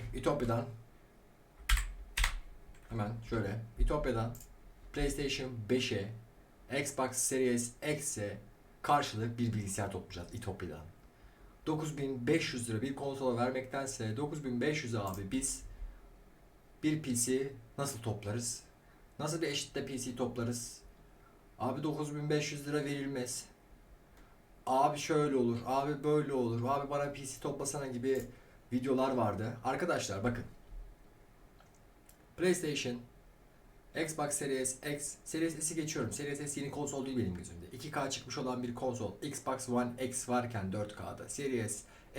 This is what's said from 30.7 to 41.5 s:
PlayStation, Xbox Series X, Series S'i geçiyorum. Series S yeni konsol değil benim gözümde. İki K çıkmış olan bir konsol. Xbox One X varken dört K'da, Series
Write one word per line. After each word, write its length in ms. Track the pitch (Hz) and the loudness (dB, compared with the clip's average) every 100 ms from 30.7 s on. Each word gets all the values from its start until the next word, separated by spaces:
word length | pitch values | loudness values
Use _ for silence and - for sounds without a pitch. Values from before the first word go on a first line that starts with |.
| - - - - - - - - - - - - - - - - - | -12 -12 -16 -20 -20 -20 -20 -20 -20 -20 -20 -20 -20 -20 -20 -12 2
PlayStation, 600 | 180 175 151 139 127 120 - - - - - - - - - - | 4 4 2 0 -2 -4 -8 -20 -20 -20 -20 -20 -20 -20 -8 -4
Xbox 380 | 160 147 - | -2 0 -2
Series 500 | - 139 131 131 - | 0 0 0 0 -2
X, 320 | 151 143 - - - | -4 -4 -6 -10 -6
Series 380 | 160 165 151 | 0 0 0
S'i 120 | - 160 | -2 -2
geçiyorum. 360 | 151 151 110 | -2 -2 -2
Series 420 | - 143 139 143 | -2 -4 -4 -4
S 80 | 143 | -4
yeni 100 | 139 | -4
konsol 340 | 143 143 139 131 | -4 -4 -2 -2
değil 120 | 127 | 0
benim 180 | 92 90 | 0 -2
gözümde. 320 | - - - | -8 -12 -12
İki 200 | 127 147 | -10 -4
K 180 | 147 135 | -2 -2
çıkmış 280 | - 127 143 | -2 -6 -4
olan 260 | 127 123 | -2 -2
bir 120 | 120 117 | -2 -2
konsol. 460 | 131 117 101 - | -2 0 -4 -4
Xbox 480 | 147 - - 127 - | -6 -4 -4 -4 2
One 340 | 120 120 120 127 | 2 2 0 -4
X 240 | - - | -2 0
varken 420 | 123 113 110 95 | 0 2 -2 -2
dört 240 | 104 104 - | -2 -2 -6
K'da, 340 | 85 - - | -8 -8 -8
Series 540 | - 139 | -4 0